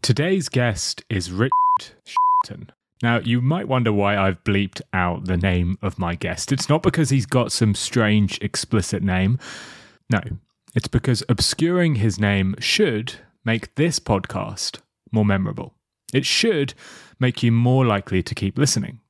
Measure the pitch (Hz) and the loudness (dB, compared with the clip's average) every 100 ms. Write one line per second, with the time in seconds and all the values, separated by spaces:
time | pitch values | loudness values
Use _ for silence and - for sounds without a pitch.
0 | - 120 160 196 147 127 120 92 - - | 0 0 2 0 0 0 0 -2 -6 -8
1 | - 101 87 92 123 1017 1017 1017 - _ | -6 -6 -4 -2 0 2 2 0 -4 _
2 | - 988 988 988 988 - - _ _ _ | -6 -2 0 0 -4 -10 -18 _ _ _
3 | 117 120 101 120 127 170 - 127 113 104 | 0 0 0 0 0 -2 0 0 2 2
4 | 101 101 98 90 - 98 101 - - 95 | 2 2 2 0 -2 0 -2 -6 -6 0
5 | 90 87 95 90 95 90 87 95 98 - | 0 -2 -2 0 2 2 0 -2 -6 -4
6 | 87 87 87 - - 139 - 156 180 - | -6 -4 -6 -8 -4 -4 0 0 0 0
7 | 151 135 104 127 107 - 110 101 - 123 | 0 0 2 0 0 2 2 2 0 0
8 | 107 107 101 - 104 - - 110 92 101 | 4 4 2 -2 -6 -6 -2 -2 0 -2
9 | 98 92 95 127 - - - - - _ | 0 2 2 0 -4 -16 -18 -20 -20 _
10 | _ 107 - 95 _ _ _ - - 120 | _ -2 -2 -12 _ _ _ -6 0 0
11 | - 117 - - - - 165 180 170 127 | 0 -2 0 0 0 0 0 2 2 2
12 | 110 98 104 101 95 98 - - 202 110 | 0 2 2 2 0 0 -2 2 2 0
13 | 123 - - _ 117 113 - - 165 - | -6 -12 -20 _ -2 -2 -4 0 0 0
14 | - 101 - - 101 - - - _ _ | 0 0 0 -6 -8 -8 -8 -10 _ _
15 | _ 110 104 98 95 101 - _ _ _ | _ 2 2 2 0 -6 -12 _ _ _
16 | - 131 135 - 233 175 139 - - - | -2 -2 0 0 2 2 -2 -6 -20 -20
17 | - _ 127 - 120 117 120 131 127 101 | -20 _ 0 2 2 4 4 4 4 2
18 | - 92 - - 98 - 139 - 98 - | 2 -2 0 -4 -4 0 0 0 -4 -10
19 | _ | _